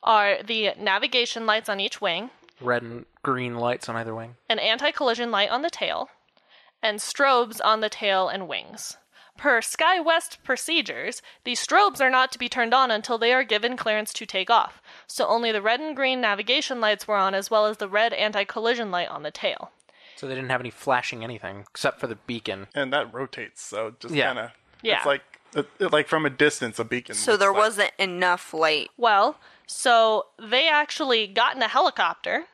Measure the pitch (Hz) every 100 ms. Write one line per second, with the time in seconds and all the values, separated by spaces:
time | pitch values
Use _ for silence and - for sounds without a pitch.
0 | - 220 202 196 214 226 208 - 202 196
1 | 247 254 240 - 226 214 220 196 196 -
2 | 202 170 233 _ _ _ 123 120 117 120
3 | - _ - 131 123 117 120 123 - 117
4 | 113 113 113 117 _ 220 190 233 285 294
5 | 269 233 240 214 208 247 320 - 196 80
6 | - _ _ _ _ _ _ _ 220 208
7 | - - 277 254 233 226 - 220 214 -
8 | 208 190 185 196 190 110 - 214 - -
9 | _ _ - _ 285 240 - - 320 370
10 | 320 330 - - - 254 - 330 226 123
11 | 165 247 - - - 247 - 339 403 269
12 | 262 254 262 240 247 262 233 247 262 214
13 | - 233 233 254 247 214 233 247 - 214
14 | 208 - 220 196 185 226 - - - -
15 | _ - 247 226 233 220 202 240 311 269
16 | 269 254 233 202 208 262 302 254 220 202
17 | - 208 190 190 196 220 214 214 202 202
18 | 233 - 214 208 196 - 220 247 220 180
19 | 175 143 151 - 202 - - _ _ _
20 | - - 135 131 131 127 123 - - 127
21 | - 120 113 113 92 98 104 - 143 -
22 | 127 110 - 117 - 98 98 - 135 143
23 | 117 113 139 - 110 - - 101 110 120
24 | - 147 117 123 117 _ _ _ 226 175
25 | 147 139 _ - _ 156 143 _ 190 151
26 | 147 160 151 131 151 - 123 107 117 123
27 | 120 - - 214 196 196 214 208 202 -
28 | 196 180 180 180 - 160 160 156 - _
29 | 233 208 226 302 - - _ - 262 233
30 | 226 214 - _ 214 247 320 302 294 -
31 | 294 233 208 196 240 262 233 254 349 -
32 | 180 170 175 208 339